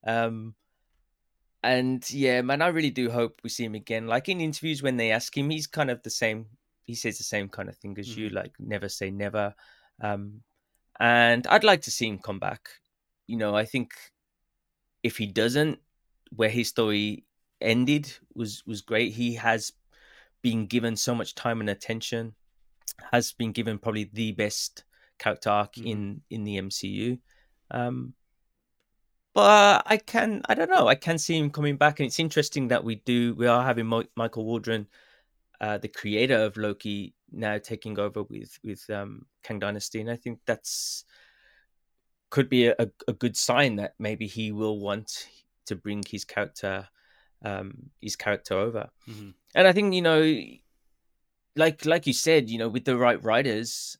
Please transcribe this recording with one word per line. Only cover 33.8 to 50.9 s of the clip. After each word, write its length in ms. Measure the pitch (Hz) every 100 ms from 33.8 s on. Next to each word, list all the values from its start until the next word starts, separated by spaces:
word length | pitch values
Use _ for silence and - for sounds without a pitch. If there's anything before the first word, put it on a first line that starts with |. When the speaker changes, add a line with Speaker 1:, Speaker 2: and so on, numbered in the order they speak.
| 113
Speaker 1:
Mi-, 200 | 117 - -
Michael 280 | 113 113
Waldron, 420 | 110 117 113 110 104 _ _ _ _ _ _ _
uh, 160 | 107 104
the 100 | 104
creator 480 | - 104 107 127 123
of 220 | 110 104
Loki, 560 | 107 101 110 101 95 _ _
now 240 | - 110 104
taking 420 | - 113 110 104
over 240 | 101 107
with, 340 | 101 104 104 -
with, 280 | 110 98 -
um, 340 | 104 101 107 - _
Kang 180 | - 107
Dynasty. 420 | 101 104 - 113
And 80 | 110
I 60 | 117
think 240 | 120 113
that's, 600 | - 113 - - - - - _ _ _ _ _ _ _ _ _ _ _ _
could 180 | - 131
be 180 | 127 120
a, 100 | -
a, 100 | 117 _ -
a 40 |
good 240 | 110 123 -
sign 380 | - 123 139
that 200 | 104 101 _
maybe 300 | 110 110 107
he 240 | 117 110
will 260 | 104 110 107
want 480 | 101 101 107 - - _ _ _ -
to 80 |
bring 300 | 95 107 104 98
his 160 | 101
character, 640 | - - 101 - 101 95 104 _ _ _ _ _
um, 460 | 107 98 98 - 131 _
his 140 | 107
character 400 | - - 101 -
over. 340 | 95 110 113 - _ -
Speaker 2:
Mm-hmm. 220 | 107 101 90 _ -
Speaker 1:
And 100 | 185
I 60 |
think, 220 | 185 208
you 80 | 185
know, 380 | 170 156 160 139 65 62 _ _ _